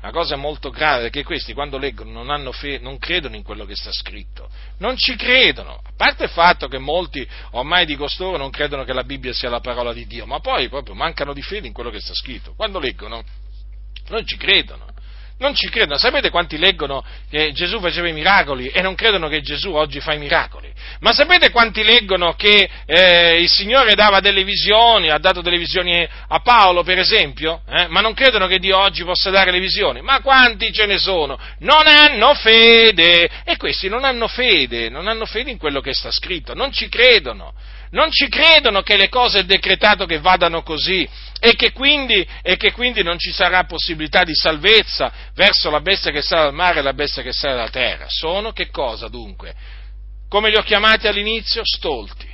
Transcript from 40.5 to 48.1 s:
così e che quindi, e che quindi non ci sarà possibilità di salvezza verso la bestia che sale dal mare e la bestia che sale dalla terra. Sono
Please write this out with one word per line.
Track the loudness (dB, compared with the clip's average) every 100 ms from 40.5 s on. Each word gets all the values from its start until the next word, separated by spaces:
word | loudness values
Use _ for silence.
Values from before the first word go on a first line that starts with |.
| 0
così | -6 -6 -2 -2 -4 -8 -16 0
e | 2
che | 4 0
quindi, | 0 0 2 2 0 -2 -6
e | -2 0
che | 0
quindi | 0 -4 -2
non | -2 -2
ci | -6
sarà | 0 2 2
possibilità | 0 -4 -6 -6 0 2
di | 2
salvezza | 0 0 0 4 4 2 -4 -4 -4 -16
verso | 2 2 2 0
la | -2
bestia | 0 -2 -2
che | -4
sale | 0 2
dal | 2
mare | 2 0 2
e |
la | 0
bestia | -2 -4 -4
che | -8
sale | -6 -4
dalla | -4 -4
terra. | -2 -4 -4
Sono | -8